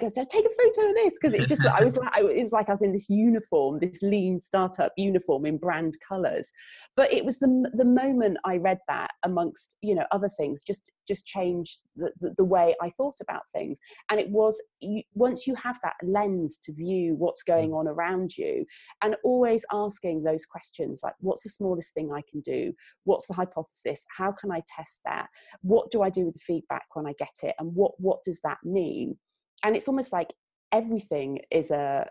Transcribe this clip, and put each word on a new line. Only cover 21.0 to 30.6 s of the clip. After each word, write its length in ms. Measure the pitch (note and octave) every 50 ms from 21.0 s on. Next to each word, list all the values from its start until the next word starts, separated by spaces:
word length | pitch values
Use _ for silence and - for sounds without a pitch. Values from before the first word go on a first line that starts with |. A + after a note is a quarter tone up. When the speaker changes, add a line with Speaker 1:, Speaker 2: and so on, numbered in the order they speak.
Speaker 1:
like, 120 | - - - _
"What's 240 | F#3 F#3+ - - -
the 40 | G#3
smallest 460 | - - G3+ F#3+ F3+ E3 D#3+ - -
thing 160 | D#3 D#3+ D3
I 100 | C#3+ D3 D3 _
can 100 | - D3
do? 320 | - C3+ C3 B2 A#2 - - - _ - _ _ -
What's 220 | F#3+ G3 - -
the 80 | - F3+
hypothesis? 680 | F3+ F#3 F#3 - E3 D#3+ - - - - - C#3+ - - - -
How 160 | - F#3+ G3+
can 180 | G3 - - G3+
I 100 | F3+ E3 - - -
test 240 | - D#3 - - - -
that? 220 | - - - - - _ _ _ - - -
What 280 | - F#3 G#3+ A3+ - -
do 120 | - G#3+
I 80 | G3 F#3+
do 160 | F#3 F#3 F3+
with 80 | E3 -
the 60 | -
feedback 440 | - - E3+ D#3+ - - C#3 C3+ - _ -
when 120 | D#3+ D3+
I 80 | D3 C#3+ -
get 160 | C#3+ - - -
it? 120 | - D3 - -
And 160 | D#3+ E3 E3+
what, 180 | F3+ G3 E3+ - -
what 240 | F#3 F#3+ F#3+ -
does 180 | - F#3+ E3 -
that 160 | - D3+ - - -
mean?" 520 | E3 F#3+ G3 E3+ D3 - C3 B2 D3 D3+ - _ _ _ _ _ _ _ _ -
And 120 | G#3+ A3+
it's 120 | - - -
almost 240 | C4+ C4+ B3+ -
like 220 | F#3+ F3 E3+ - - _ _ _ _ _